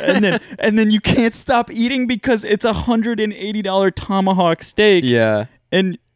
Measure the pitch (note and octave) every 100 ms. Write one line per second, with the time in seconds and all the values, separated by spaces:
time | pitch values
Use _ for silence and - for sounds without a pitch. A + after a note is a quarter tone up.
0 | - G3 G#3 A#3 - - A3 A3 G#3+ G#3+
1 | - - A3+ - - A#3+ A#3+ A3+ A#3+ C4
2 | B3 A#3+ C4 A3 - G#3 - F3 A#3 A3+
3 | A3+ A3 G#3+ G3 G3 G#3+ G3 F#3+ F#3+ -
4 | - G3 F#3+ F#3 F3 D#3+ - - G#3+ F3+
5 | C3 A#2+ A2 G#2+ A2 _ - F3+ F#3+ E3
6 | _